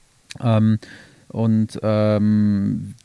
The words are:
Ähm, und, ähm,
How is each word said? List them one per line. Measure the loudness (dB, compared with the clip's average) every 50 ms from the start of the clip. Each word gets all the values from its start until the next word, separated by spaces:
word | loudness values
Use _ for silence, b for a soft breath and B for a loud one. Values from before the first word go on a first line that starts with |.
| _ _ _ _ _ -20 -14 -6
Ähm, | -2 0 2 2 4 2 0 0 B B B B B B B B B B
und, | -6 -4 -2 0 0 0 0 -2 -4 -6
ähm, | -4 -2 0 2 2 2 2 2 2 2 2 2 2 2 0 0 -2 -2 -4 -4 -8 -10 -14 -12 -6